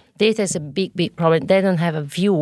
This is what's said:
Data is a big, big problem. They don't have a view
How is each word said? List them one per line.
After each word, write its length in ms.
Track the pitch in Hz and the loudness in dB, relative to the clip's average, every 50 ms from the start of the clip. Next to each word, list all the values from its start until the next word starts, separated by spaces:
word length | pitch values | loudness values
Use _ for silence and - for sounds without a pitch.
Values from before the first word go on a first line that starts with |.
| _ _ _ - | _ _ _ 0
Data 240 | 214 226 220 220 202 | 0 2 2 0 -2
is 120 | 175 - | -4 -4
a 60 | 180 | -6
big, 340 | 147 147 139 180 190 - - | -8 -6 -4 -4 -4 -4 -2
big 220 | 175 170 - - | -2 -4 -4 -2
problem. 300 | - 170 160 165 165 165 | 0 2 2 2 2 2
They 160 | 165 190 190 190 | 2 2 2 2
don't 160 | 196 185 160 | 2 0 0
have 160 | 170 170 156 | 0 -2 -2
a 80 | 156 147 | -4 -6
view 340 | 143 - 170 185 208 196 156 | -6 -4 -2 0 0 2 2